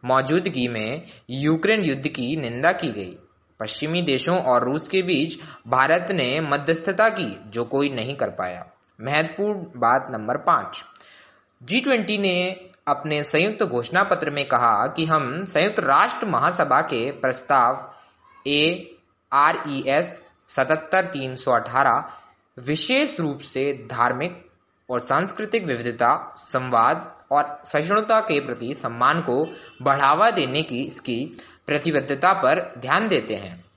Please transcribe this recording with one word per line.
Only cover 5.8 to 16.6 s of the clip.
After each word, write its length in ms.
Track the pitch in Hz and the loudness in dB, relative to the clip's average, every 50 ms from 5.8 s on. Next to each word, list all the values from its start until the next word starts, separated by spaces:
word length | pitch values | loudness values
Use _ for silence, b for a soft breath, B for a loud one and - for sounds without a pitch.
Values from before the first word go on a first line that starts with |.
| 135 139 160 175 175 175 | 4 4 4 2 2 -2
ने 160 | 196 170 131 123 131 156 | -2 0 0 0 0 -2
मध्यस्थता 680 | 160 147 143 143 143 147 165 165 - 196 190 - 214 226 | 0 0 -2 -2 0 0 -2 0 0 -4 2 2 2 2
की, 260 | 214 196 165 110 95 - - | 2 0 -6 -6 -8 -12 -16
जो 180 | - - 117 120 | -10 -6 -6 -6
कोई 220 | 117 - 135 143 139 | -2 0 0 0 0
नहीं 260 | 135 120 110 127 143 | -2 -4 -6 -6 -4
कर 140 | 139 123 98 | -4 -4 -4
पाया। 340 | 90 - 92 90 90 90 87 - _ _ _ _ _ - | -4 -6 -6 -6 -6 -10 -14 -18 _ _ _ _ _ -10
महत्वपूर्ण 840 | 110 135 143 151 160 160 - - 202 208 208 190 170 147 - 123 | -6 0 0 0 0 0 -2 -4 -4 -2 -2 -4 -8 -12 -6 0
बात 280 | 117 117 123 135 135 - | 2 2 2 2 0 -4
नंबर 260 | 123 107 107 110 123 151 | -10 -8 -4 -4 -4 -2
पाँच, 420 | - - 165 131 95 80 - - - - B B B B B B B B B B B B _ _ | 2 2 2 2 0 -6 -12 -16 -18 -18 B B B B B B B B B B B B _ _
जी 180 | - - 190 254 | -6 0 0 0
ट्वेंटी 360 | 247 277 262 233 208 180 214 202 | 2 2 0 2 2 0 -2 0
ने 380 | 202 190 180 180 180 185 185 - - - _ _ _ - | 0 0 2 0 0 -2 -4 -10 -16 -20 _ _ _ -2
अपने 340 | 143 - - 156 151 147 143 | -2 -2 0 -2 -2 -2 -2
संयुक्त 380 | - - 156 175 208 214 208 220 | 0 2 2 2 2 0 -2 -2
घोषणा 380 | 170 123 120 117 - 170 180 202 | 0 0 -4 -4 0 2 2 2
पत्र 260 | - - - 160 147 | 2 2 0 0 -4
में 140 | 143 143 139 | -2 -4 -2
कहा 400 | - 127 120 120 117 110 101 117 139 | 2 2 4 4 4 4 4 2 0
कि 160 | - 156 160 | 0 -2 0
हम 380 | 160 160 156 143 123 135 170 196 | 2 2 2 2 0 -4 -6 -8
संयुक्त 340 | 180 - 151 170 208 214 - | -2 2 2 2 2 2 0
राष्ट्र 460 | - 135 139 151 196 247 - - - | 2 4 6 6 4 4 2 -4 -4
महासभा 540 | 208 156 117 143 165 175 175 | 0 0 2 2 2 2 2